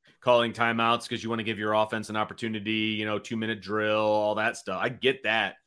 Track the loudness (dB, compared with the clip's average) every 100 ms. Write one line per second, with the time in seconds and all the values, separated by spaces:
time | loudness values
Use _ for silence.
0 | _ _ 4 4 4 2 0 2 2 2
1 | 0 -6 -4 -4 -4 -4 0 2 2 -2
2 | -4 -4 -4 -4 -6 -4 -2 -2 -2 -2
3 | -2 -4 -4 -4 -4 -4 -4 -2 2 2
4 | 4 2 2 0 -2 -2 -6 -4 -4 0
5 | 0 2 0 0 0 -4